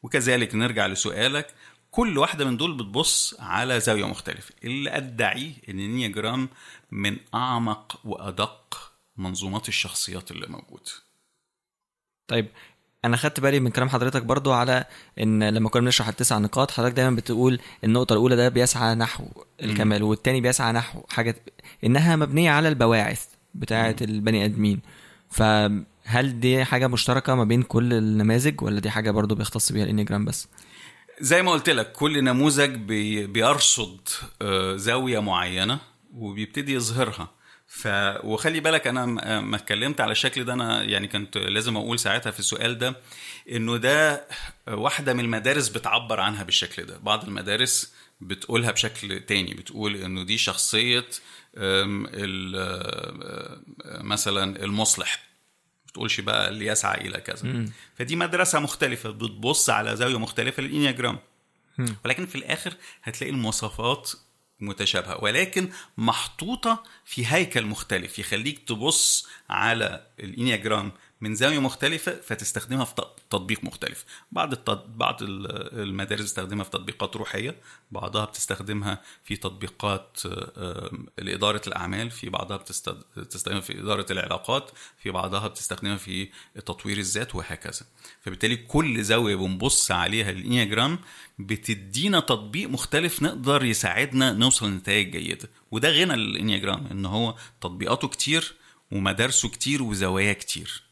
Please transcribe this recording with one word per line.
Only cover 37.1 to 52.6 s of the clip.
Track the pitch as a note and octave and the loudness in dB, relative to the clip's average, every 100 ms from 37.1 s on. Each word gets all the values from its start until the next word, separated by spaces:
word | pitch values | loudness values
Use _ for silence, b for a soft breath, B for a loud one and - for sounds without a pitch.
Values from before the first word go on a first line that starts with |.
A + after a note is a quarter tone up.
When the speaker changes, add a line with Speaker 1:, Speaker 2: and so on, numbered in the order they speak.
| G2 E2 _ b b b | -2 -12 _ b b b
Speaker 1:
ف-، | - A2 G2+ G2+ G2 | -8 -2 0 0 -2
وخلي | G#2 A2 E3 D#3+ | -4 0 0 0
بالك | D#3 D#3+ B2+ | 2 2 2
أنا | B2+ B2 | 0 -2
م-، | A#2 G2+ G#2+ G#2+ | -2 -2 -2 -2
ما | G#2+ | -4
اتكلمت | - G#2 B2+ D3 | -2 0 0 0
على | A2 | 0
الشكل | G#2+ C3+ C3 | 2 0 -2
ده، | B2 | -4
أنا | B2 A#2 A2+ | -2 -2 -2
يعني | G#2 G2+ G2+ | 0 -2 -2
كنت | G2+ G2+ G#2 | -4 -4 -4
لازم | G2 G#2 A#2 A2 | -2 0 0 -2
أقول | A2 A#2 | -2 -2
ساعتها | - G#2+ A#2 | 0 0 -2
في | - | -2
السؤال | G2 A2 A#2 A#2+ | -4 0 -2 0
ده | B2 B2 B B B B - | -2 -4 B B B B -6
إنه | A#2+ A2+ A#2+ | -4 0 2
ده | B2 D3 D#3 C#3+ - B B - - | 4 6 4 2 -6 B B -14 -8
واحدة | G#2 B2 - C#3 | -2 -2 0 0
من | B2 | 0
المدارس | A#2 A2+ A2+ D3 A#2 | 0 0 2 2 0
بتعبر | G#2+ G#2 A2 A#2 A2 | -2 0 -2 0 0
عنها | F#2+ G#2 | 0 -2
بالشكل | F#2 F#2 F2+ - | 0 0 0 -8
ده. | F2 F#2 | -10 -8
بعض | G#2+ G#2 | 0 0
المدارس | G2+ G2+ F#2+ G#2+ B2 - - b b _ | 0 -6 -2 0 2 0 -2 b b _
بتقولها | F#2 F#2+ - A#2 A#2 | -10 -10 -2 0 0
بشكل | G#2 A2 - G2+ F#2+ | 0 -2 -4 -8 -8
تاني، | - G2+ F2+ | 0 0 0
بتقول | - F#2 G#2+ G#2 G2+ | -6 -12 -6 -4 -4
إنه | F#2+ F#2 | -6 -6
دي | F#2 G#2+ | -2 0
شخصية، | - F#2 - A2 A#2+ B2 B2 - B B B - | 0 0 0 2 4 2 0 -12 B B B -4
أم، | G2 F#2+ G2 G2+ G#2 | 2 2 2 -2 -6
ال-، | G2+ G2+ F#2+ F#2+ | -6 -6 -4 -6
أم، | F#2+ | -4